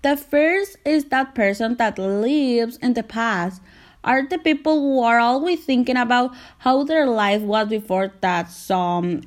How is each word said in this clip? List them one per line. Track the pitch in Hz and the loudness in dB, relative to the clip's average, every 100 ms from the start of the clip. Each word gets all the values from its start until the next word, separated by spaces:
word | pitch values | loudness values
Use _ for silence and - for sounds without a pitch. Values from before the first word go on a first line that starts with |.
The | 277 285 | 2 0
first | - 294 311 381 392 - 285 | 0 2 2 0 -4 -6 -2
is | 311 285 | 0 0
that | 262 269 | -2 -2
person | 247 202 202 226 240 | 0 0 0 -4 0
that | 226 196 | -2 -2
lives | 190 202 226 302 269 233 233 240 | -4 -2 0 0 2 0 -2 -4
in | 247 | -2
the | 233 | -2
past. | 220 220 226 190 175 185 - - - _ | -4 -4 -2 -2 -4 -8 -20 -20 -20 _
Are | - 254 269 | 0 0 0
the | 359 | -2
people | 320 294 311 311 | -2 0 0 0
who | 277 262 | 2 2
are | 233 233 | 4 4
always | 233 262 330 330 - | 4 2 0 -4 0
thinking | 254 247 254 | 0 0 0
about | 240 247 254 254 - - | 2 2 0 -6 -20 -4
how | 254 262 | 0 2
their | 285 320 277 | 2 2 2
life | 226 202 208 | 2 2 0
was | 208 214 214 | 0 -2 0
before | 220 214 185 196 - | -4 -2 -2 -2 -2
that | 185 175 170 | -2 -2 -4
some | - - 185 175 175 175 160 | -12 -4 -2 0 -2 -2 -6